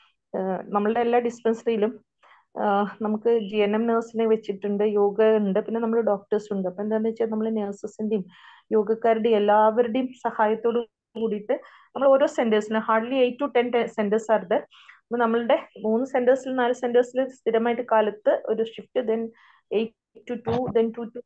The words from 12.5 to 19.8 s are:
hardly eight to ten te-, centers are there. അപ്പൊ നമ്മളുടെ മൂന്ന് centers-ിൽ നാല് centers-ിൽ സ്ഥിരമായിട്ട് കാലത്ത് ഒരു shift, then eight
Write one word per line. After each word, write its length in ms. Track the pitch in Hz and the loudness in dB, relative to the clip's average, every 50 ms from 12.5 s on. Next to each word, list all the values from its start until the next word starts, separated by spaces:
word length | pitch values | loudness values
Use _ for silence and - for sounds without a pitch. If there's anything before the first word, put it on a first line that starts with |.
| 214 214 214 214 220 220 | 2 0 0 0 -4 -2
hardly 360 | 220 233 220 226 220 240 262 269 | 0 2 0 0 0 0 0 0
eight 160 | 254 247 254 - 285 | 0 0 0 -4 -6
to 40 | |
ten 240 | 262 - 247 240 247 | 0 0 0 0 2
te-, 160 | 247 240 226 | 0 -2 -2
centers 360 | 233 - - 214 202 208 220 220 | -2 -4 -4 -2 0 0 -2 2
are 200 | - 220 214 190 | 2 0 0 2
there. 200 | 175 214 285 - _ _ - - | 0 -2 -2 -2 _ _ -20 -20
അപ്പൊ 320 | - - _ _ _ 226 | -20 -20 _ _ _ -2
നമ്മളുടെ 500 | 240 233 226 226 233 233 233 277 330 - - _ 196 | 0 0 2 0 0 2 2 0 0 0 -10 _ -6
മൂന്ന് 240 | 190 220 220 226 269 269 - | -2 0 0 0 0 -2 -2
centers-ിൽ 380 | 254 247 240 269 262 262 262 262 | 0 4 4 2 2 0 -4 -2
നാല് 180 | 254 240 240 247 247 - | 0 0 0 0 -2 -4
centers-ിൽ 420 | 240 240 247 247 247 - 254 269 | 2 2 2 2 2 -2 -4 -4
സ്ഥിരമായിട്ട് 540 | 262 - _ _ 226 226 226 226 240 233 226 247 - | -4 -6 _ _ 0 2 2 2 2 -2 -2 -2 2
കാലത്ത് 520 | 226 220 214 208 208 - _ 277 - - - | 2 2 2 2 -2 0 _ 0 0 0 0
ഒരു 160 | - 220 220 | -4 -2 -2
shift, 460 | 220 226 - - - _ _ 254 240 | -2 -4 -6 -16 -20 _ _ -4 -2
then 200 | 220 220 226 226 226 226 _ _ _ _ _ _ _ - | 0 -2 -2 -4 -8 -12 _ _ _ _ _ _ _ -2
eight 440 | 202 | -2